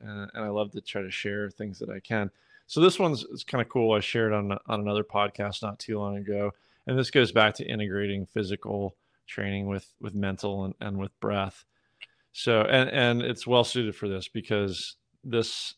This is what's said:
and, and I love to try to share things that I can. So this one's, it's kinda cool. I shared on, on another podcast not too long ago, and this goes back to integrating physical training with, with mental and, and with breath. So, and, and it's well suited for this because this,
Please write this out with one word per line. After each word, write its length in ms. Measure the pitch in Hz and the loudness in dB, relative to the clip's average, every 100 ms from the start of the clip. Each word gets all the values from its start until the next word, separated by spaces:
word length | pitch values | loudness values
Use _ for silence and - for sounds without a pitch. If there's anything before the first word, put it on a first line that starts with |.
and, 280 | 107 104 101 | -14 -12 -10
and 100 | 117 | -8
I 40 | 107 | -4
love 240 | 104 104 | -2 -4
to 80 | 101 | -6
try 180 | - 101 | -8 -8
to 80 | 95 | -6
share 380 | - 104 101 104 | -6 -4 -4 -6
things 280 | - 107 95 | -8 -10 -8
that 100 | 107 | -10
I 120 | 98 | -10
can. 300 | - 110 101 - _ - - | -4 -2 -2 -6 _ -20 -6
So 160 | 156 | 6
this 160 | 175 - | 6 6
one's, 260 | 180 131 - | 2 0 -6
it's 120 | - | -12
kinda 200 | - 127 | -4 -2
cool. 300 | 113 131 113 107 | 0 2 4 4
I 40 | |
shared 340 | - 117 110 | 2 0 2
on, 180 | 107 101 101 - | 2 0 -4 -4
on 140 | 110 | -2
another 240 | 104 104 | 0 -2
podcast 580 | 104 104 101 - 101 98 | 0 0 0 0 -6 -4
not 160 | 107 101 | -8 -8
too 200 | - 107 | -6 -4
long 200 | 101 101 | -4 -4
ago, 340 | 98 101 101 - _ _ - | -4 -2 -2 -4 _ _ -2
and 120 | 131 | 0
this 120 | 123 | 2
goes 220 | 143 117 | 4 6
back 220 | 117 107 | 6 4
to 100 | - 131 | 4 -4
integrating 600 | 110 104 98 101 101 95 | -4 -2 -2 -2 -4 -4
physical 680 | 117 95 101 107 101 98 - _ _ - | -4 -4 -4 -4 -4 -4 -8 _ _ -14
training 400 | - 101 98 98 | -6 -4 -2 -2
with, 180 | 98 - _ | -4 -8 _
with 140 | 104 | -8
mental 500 | 101 98 95 104 98 | -2 -2 -2 -4 -4
and, 100 | 95 - | -6 -6
and 180 | 110 98 | -8 -6
with 200 | 98 - | -8 -6
breath. 440 | 104 101 98 - _ _ _ _ - _ _ | -2 -2 -2 -6 _ _ _ _ -20 _ _
So, 300 | - - 113 | -4 4 4
and, 280 | 107 131 131 | 6 6 4
and 320 | 139 123 120 | 4 4 2
it's 240 | 120 117 - | 0 -4 2
well 180 | 123 | 4
suited 300 | 117 127 110 | 4 2 -2
for 140 | 98 104 | -2 -4
this 200 | 95 - | -4 -6
because 680 | 113 - 104 98 90 - - _ _ | -8 0 0 0 -2 -10 -14 _ _
this, 500 | 139 104 - - - | -2 0 0 -4 -10